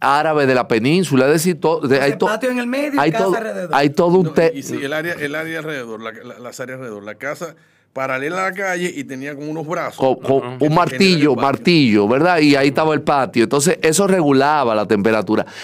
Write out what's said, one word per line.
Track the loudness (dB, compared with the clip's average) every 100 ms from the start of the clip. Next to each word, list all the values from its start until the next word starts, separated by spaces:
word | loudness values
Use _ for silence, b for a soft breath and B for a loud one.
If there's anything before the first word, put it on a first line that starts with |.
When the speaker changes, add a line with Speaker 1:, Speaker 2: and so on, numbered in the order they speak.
Speaker 1:
árabes | 0 0 2 2 2
de |
la | 2 2
península. | 0 2 0 2 2 4
Es |
decir, | 2 0 0
to-, | 0 0
de, | 0 2
Speaker 2:
Ese |
Speaker 1:
hay | 2 0
to-, | -2
Speaker 2:
patio | -2 -4
en | -4
el | -4
medio | -4 -4
y | -2
Speaker 1:
hay | 0
Speaker 2:
casa | 0
Speaker 1:
todo, | 0 -2
Speaker 2:
alrededor. | -4 -8 -4
Speaker 1:
hay | 0 0
todo | 2 2 4
un | 2
Speaker 3:
No, |
Speaker 1:
te- | 2 2
Speaker 3:
y, | 0
y |
sí, | -8 -8
el | -6
área, | -6 -6
el | -6 -6
área | -6 -8 -8
alrededor, | -8 -10 -10 -12
la, | -12
la, | -14 -18 -18
las | -16 -14
áreas | -12 -12
alrededor, | -12 -14
la | -14
casa | -12 -10 -10 -12 -16 b b b
paralela | -8 -4 -4 -4 -4 -4
a |
la | -4
calle | -4 -4 -4
y | -6
tenía | -10 -10 -12
como | -10 -10
unos | -8 -6
brazos. | -6 -6 0
Speaker 1:
Con, | 0 0
con | 0 -2
Speaker 4:
Ajá. | -2
Speaker 1:
un | -2
Speaker 3:
Que | 2
Speaker 1:
martillo, | 2 2 2
Speaker 3:
tenían | 2 4
el | 2 2
patio. |
Speaker 1:
martillo, | 0 0 2 4 6 4 4
¿verdad? | 2 2 4
Y | 4 4
ahí | 2
estaba | 2 0
el | 0
patio. | 0 0 0 2
Entonces, | 2 2 0 2
eso | 0 2 2
regulaba | 2 4 4 4 2 0
la | 0 0
temperatura. | 2 2 0 0 -2 -2 B